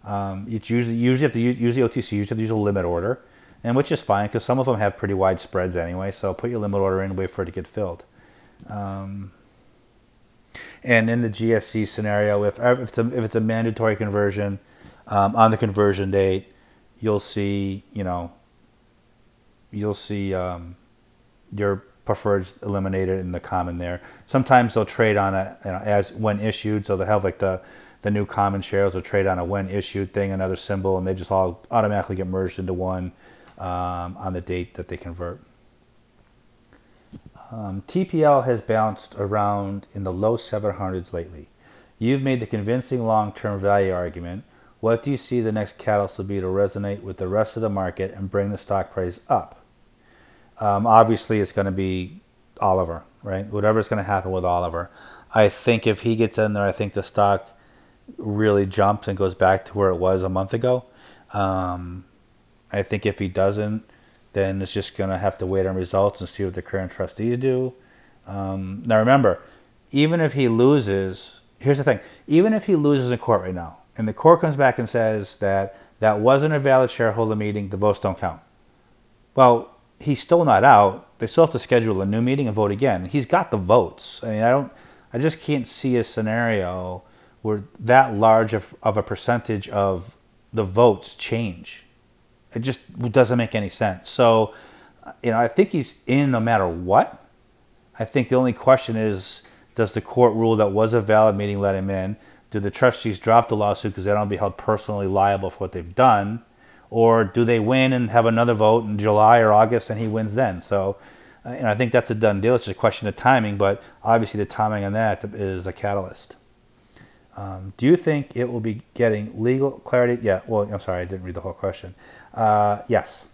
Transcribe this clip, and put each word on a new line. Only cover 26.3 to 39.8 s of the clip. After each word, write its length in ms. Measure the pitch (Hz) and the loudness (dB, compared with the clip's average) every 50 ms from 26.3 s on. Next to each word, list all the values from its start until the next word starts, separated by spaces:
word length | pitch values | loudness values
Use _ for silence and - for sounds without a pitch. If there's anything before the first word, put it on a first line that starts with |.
| 104 101 | -2 -2
issued, 440 | 107 110 104 - - 107 107 107 101 | -2 -4 -4 -4 -4 -4 -4 -4 -2
so 120 | - 101 | -2 -2
they'll 100 | 92 95 | -2 0
have, 160 | 95 107 101 95 | 0 0 0 0
like, 160 | 95 - - | -2 -4 -2
the, 220 | - 95 92 92 - - - - - - - _ - | -2 -2 -2 -2 -8 -14 -20 -20 -20 -20 -20 _ -4
the 80 | 104 | -2
new 160 | 104 104 101 | -2 -2 -2
common 340 | - - - 101 101 98 98 | -4 -2 0 0 0 0 -4
shares 340 | 95 - - 98 98 98 90 | -6 -4 -2 0 0 0 0
will 80 | 92 90 | -4 -8
trade 240 | - - 101 98 | -2 -2 0 0
on 120 | 98 92 90 | 0 0 -2
a 60 | 87 | -2
when 240 | 85 98 101 95 95 | -4 -4 -4 -4 -4
issued 440 | 95 101 92 - - 101 98 92 - | -4 -6 -6 -4 -6 -6 -6 -4 -4
thing, 200 | 101 98 98 98 | -4 -2 -2 -2
another 240 | 95 95 95 95 | -4 -2 -4 -4
symbol, 420 | - - - 101 98 95 98 95 92 | -6 -6 -6 -6 -4 -2 -2 -2 -2
and 80 | 92 | -2
they 80 | 95 95 | -4 -4
just 160 | 92 87 - | -6 -4 -2
all 320 | 98 95 95 92 87 - - - | 0 0 0 0 -4 -8 -12 -2
automatically 460 | - 120 110 104 104 101 90 - 101 | 0 0 0 2 0 -2 -4 -4 -6
get 100 | 92 95 | -6 -6
merged 320 | 90 92 95 95 90 - - | -4 -4 -4 -4 -4 -6 -8
into 140 | 92 90 92 | -8 -6 -6
one, 400 | 87 92 92 92 92 90 90 - _ _ - - _ - - _ - | -4 -4 -4 -4 -6 -6 -10 -12 _ _ -20 -20 _ -20 -20 _ -12
um, 580 | 92 92 90 90 90 90 90 87 87 87 92 | -10 -8 -6 -6 -6 -6 -6 -8 -10 -10 -12
on 160 | - 98 95 92 | -10 -10 -8 -8
the 80 | 92 | -8
date 340 | 87 - 92 90 87 - _ | -6 -6 -6 -6 -6 -8 _
that 140 | - - - | -14 -12 -12
they 80 | 90 | -12
convert. 440 | 85 - 87 85 87 87 85 87 - - _ _ _ _ _ _ _ _ _ _ _ _ _ _ _ _ _ _ _ _ _ _ _ _ _ - _ _ _ _ _ _ _ - - _ - - - - - 117 | -12 -12 -14 -12 -10 -10 -10 -10 -12 -18 _ _ _ _ _ _ _ _ _ _ _ _ _ _ _ _ _ _ _ _ _ _ _ _ _ -20 _ _ _ _ _ _ _ -16 -16 _ -16 -20 -20 -20 -16 -14
Um, 320 | 110 107 98 92 98 - | -12 -10 -8 -8 -10 -10
T 180 | - - 180 190 | -4 -4 -4 -2
P 200 | 180 - 165 156 | -2 0 2 4
L 180 | 147 143 135 120 | 4 4 4 4
has 180 | 127 123 110 | 0 -2 -2
bounced 540 | - - 110 110 110 110 104 - - - - | -2 -2 0 0 0 0 -2 -6 -14 -20 -8
around 720 | 98 104 98 104 107 104 104 104 101 101 98 101 101 | -8 -6 -2 -2 0 0 0 0 -2 -4 -6 -8 -10